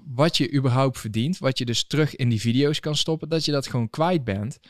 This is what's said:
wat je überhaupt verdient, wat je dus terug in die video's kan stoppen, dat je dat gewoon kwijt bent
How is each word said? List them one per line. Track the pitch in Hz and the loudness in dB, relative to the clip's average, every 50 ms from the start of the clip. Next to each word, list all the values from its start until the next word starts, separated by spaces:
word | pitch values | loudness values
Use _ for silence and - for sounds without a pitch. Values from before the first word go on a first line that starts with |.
| - | -10
wat | 151 127 117 143 170 - - | -6 0 2 2 2 4 2
je | 147 120 - | 0 2 0
überhaupt | 143 131 135 120 127 135 135 127 - | 0 2 2 2 4 2 2 0 -2
verdient, | - 110 104 110 117 151 190 - | -8 -6 -2 -2 0 -2 -2 -2
wat | - 131 131 - | -2 -2 -2 -2
je | 127 | -2
dus | 120 117 - - - | -2 -2 -2 -2 -2
terug | - 139 156 147 - | 0 0 0 0 0
in | - 135 120 | 0 0 2
die | 113 107 | 2 2
video's | 101 117 117 127 143 143 156 - | 2 2 2 4 4 2 2 0
kan | - 156 151 | -2 -2 -2
stoppen, | 147 - - 160 156 - 151 | 0 0 0 -2 -2 -2 -2
dat | 165 160 156 | -2 -2 0
je | - | 0
dat | 147 139 131 - | 0 -2 -2 -2
gewoon | - 127 117 110 | -2 -2 -2 -2
kwijt | - - 156 175 185 170 131 | 0 0 0 2 2 0 0
bent | 113 98 98 104 113 151 - _ - | -2 -2 -2 -2 -6 -8 -10 _ -20